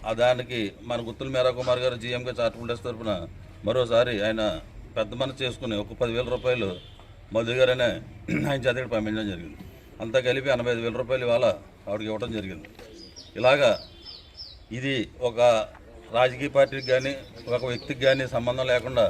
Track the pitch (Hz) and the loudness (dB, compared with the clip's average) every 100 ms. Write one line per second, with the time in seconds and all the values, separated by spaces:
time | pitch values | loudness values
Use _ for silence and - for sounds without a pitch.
0 | 110 113 123 123 120 120 101 90 117 120 | -6 2 4 4 0 -2 -4 -4 -6 -4
1 | 113 104 135 131 127 123 127 123 127 120 | -4 -8 -4 2 2 2 0 2 2 -2
2 | 117 123 123 120 117 117 117 120 123 113 | -4 -4 -4 -2 -2 -2 -6 -6 -6 -6
3 | 113 92 82 - - - 101 123 117 117 | -4 -4 -4 -14 -18 -6 0 2 4 4
4 | 123 110 107 110 107 82 - - - - | 4 2 0 0 -2 -2 -10 -18 -8 -4
5 | 107 120 135 131 127 - 123 104 104 117 | -4 -4 -6 -4 -6 -4 -4 -4 -6 -4
6 | 120 117 117 123 123 123 98 90 - - | -2 0 -2 -2 0 0 -2 -4 -12 -20
7 | - - - 110 117 127 127 127 120 92 | -20 -20 -4 -2 0 4 4 6 2 0
8 | - - - 151 143 139 123 123 123 113 | -10 -14 -4 -2 0 0 0 0 -2 -2
9 | 107 107 107 87 82 - - - - - | 0 -2 -4 -6 -10 -14 -18 -20 -20 -10
10 | 113 127 127 131 135 123 120 117 117 113 | 0 0 2 0 0 0 0 0 -2 -4
11 | 120 131 123 117 120 92 - - - 107 | -2 -2 2 4 2 0 -10 -16 -8 -6
12 | 110 107 120 113 95 90 - - - - | -4 -6 -4 -6 -6 -12 -16 -20 -20 -20
13 | - - - - 123 143 127 95 - - | -20 -20 -14 2 4 6 4 2 -4 -20
14 | - - - - - - - 117 123 135 | -20 -20 -20 -20 -20 -20 -12 -6 -4 -4
15 | 101 - 123 113 120 110 104 - - - | -4 -4 -4 4 6 6 0 -10 -20 -20
16 | - 113 127 123 143 135 139 135 127 127 | -4 2 2 2 0 4 4 2 0 0
17 | 135 135 - - - 123 127 120 - 131 | 0 -6 -12 -16 -2 -2 0 -4 -4 2
18 | 131 135 127 127 120 127 131 123 113 123 | 4 4 2 0 0 0 2 2 2 2